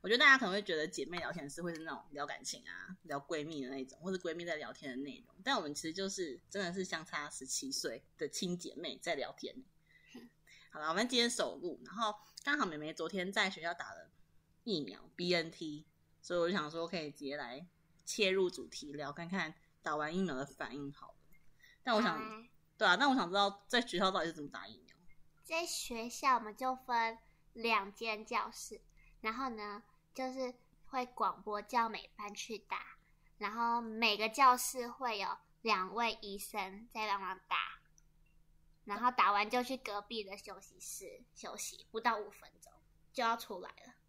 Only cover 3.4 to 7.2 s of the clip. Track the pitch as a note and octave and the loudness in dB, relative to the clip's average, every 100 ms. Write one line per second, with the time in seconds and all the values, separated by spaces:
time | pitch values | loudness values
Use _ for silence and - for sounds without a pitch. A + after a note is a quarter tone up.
3.4 | D3+ D#3 B2+ C3+ C3 - E3+ F#3 F3 E3 | -2 -6 -6 -6 -8 -8 -4 -2 -2 -4
4.4 | E3+ D#3 A#2 C3 D3 B2+ C#3+ G#2 - - | -4 -4 -6 -8 -8 -6 -8 -10 -18 -8
5.4 | F#3+ C4+ D#3 D3 D#3+ E3 G3 F#3+ E3+ A#2 | 0 0 0 -4 -6 -2 -4 -2 -4 -6
6.4 | _ G3 F3+ F#3 F#3 E3 E3 D#3+ | _ -4 -2 -2 -4 -4 -6 -6